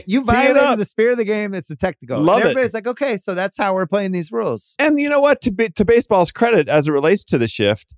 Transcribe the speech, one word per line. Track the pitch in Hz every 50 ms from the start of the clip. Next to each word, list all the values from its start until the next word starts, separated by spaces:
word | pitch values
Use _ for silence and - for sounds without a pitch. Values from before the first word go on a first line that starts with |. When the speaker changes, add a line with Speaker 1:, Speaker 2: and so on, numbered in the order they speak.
| -
Speaker 1:
you | 185 208 277
Speaker 2:
Tee | 262 226
it | 233
Speaker 1:
violated | 254 269 262 277
Speaker 2:
up. | 277 285 285 247
Speaker 1:
the | 214 196
spirit | - - 214 226 240 247
of |
the | 240 214
game. | 196 214 208 208 202 196
It's | 180 - -
a | 151
technical. | - 190 185 - - - 117 127 135
Speaker 2:
Love | 156 175 208
Speaker 1:
And | - -
Speaker 2:
it. | 156
Speaker 1:
everybody's | 233 262 247 196 208
like, | 226 202
"Okay, | 247 247 - 277 269 220
so | 185 - 202 180
that's | 180 190 196 -
how | - 208 196 185
we're | 190 185
playing | - 196 208 196 190
these | 185 180 160 -
rules." | 226 226 214 151 113 104 - - - -
Speaker 2:
And | 285 302 302 285
you | 294 285
know | 294 277
what? | 277 294 269 -
To | - 247
be, | 190 196 226 202
to | - - 196
baseball's | 226 233 233 - - 208 185 170 -
credit, | - - 233 233 226 170 147 107
as | 147 151 143
it | 156
relates | 147 139 143 165 202 196 -
to | - 170
the | 127 113
shift, | 110 - - 104 101 110 - - _ -